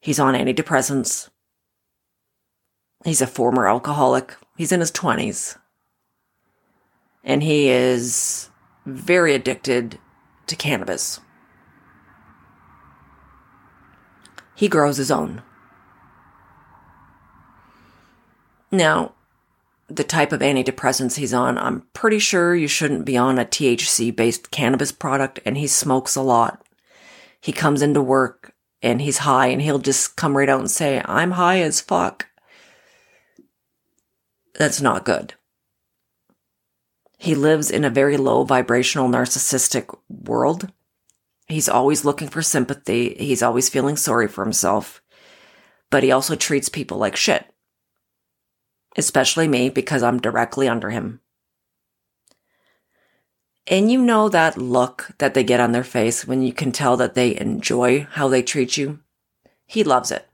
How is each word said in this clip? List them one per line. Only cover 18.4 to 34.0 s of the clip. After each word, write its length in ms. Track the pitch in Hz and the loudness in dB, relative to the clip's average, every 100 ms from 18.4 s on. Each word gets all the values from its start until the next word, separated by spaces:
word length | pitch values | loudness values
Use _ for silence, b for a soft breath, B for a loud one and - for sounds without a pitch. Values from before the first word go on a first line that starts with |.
| _ _ _ | _ _ _
Now, 420 | 190 160 156 - _ _ _ _ _ _ _ _ | 2 2 2 -2 _ _ _ _ _ _ _ _
the 160 | 156 | -8
type 300 | 147 160 147 | -4 0 0
of 80 | 147 | 0
antidepressants 760 | 135 135 127 127 - 131 127 135 | 0 0 -2 -2 -2 -2 -4 -4
he's 160 | 131 | -2
on, 240 | 123 127 123 | 0 0 -2
I'm 260 | - - _ | -4 -6 _
pretty 260 | - 226 214 | -2 0 2
sure 380 | - 185 175 175 | 2 2 2 2
you 100 | 147 | 0
shouldn't 380 | - 151 135 | -2 -2 -2
be 120 | 104 127 | -2 0
on 220 | 127 127 | 2 0
a 60 | |
T 240 | 117 - 139 | -2 0 2
H 200 | 120 - | 2 0
C-based 640 | - 120 113 117 113 - | -2 -2 0 0 0 -8
cannabis 400 | - 123 131 139 | -2 0 0 -2
product, 480 | - 156 135 135 - 110 | -4 -4 -2 -2 -4 -6
and 100 | 135 | -4
he 120 | 147 | -2
smokes 480 | - 147 131 135 - | -2 0 0 0 -2
a 40 | |
lot. 460 | 135 120 113 - _ _ b b b b b b | 2 4 2 -2 _ _ b b b b b b
He 120 | - | -8
comes 280 | - 156 143 | -2 0 2
into 220 | 147 147 | 2 2
work, 500 | 131 135 127 - - _ _ _ | 2 2 0 -4 -20 _ _ _
and 180 | 117 120 | -2 0
he's 180 | 143 131 | -2 -2
high, 280 | 143 131 127 | 2 2 2
and 160 | 131 | 2
he'll 160 | 147 139 | 0 0
just 380 | 127 135 - - | 0 0 -2 -2
come 200 | 160 139 | 0 2
right 120 | 139 | 4
out 120 | 135 | 2
and 100 | 131 | 0
say, 300 | - 151 131 | -2 0 -2
"I'm 260 | - 104 175 | 0 0 0
high 300 | 180 175 185 | 2 2 2
as 200 | 160 - | 0 -2
fuck." 460 | - 175 180 - - _ b b b b b b b b b b _ _ _ _ _ _ | -2 -2 -2 -4 -14 _ b b b b b b b b b b _ _ _ _ _ _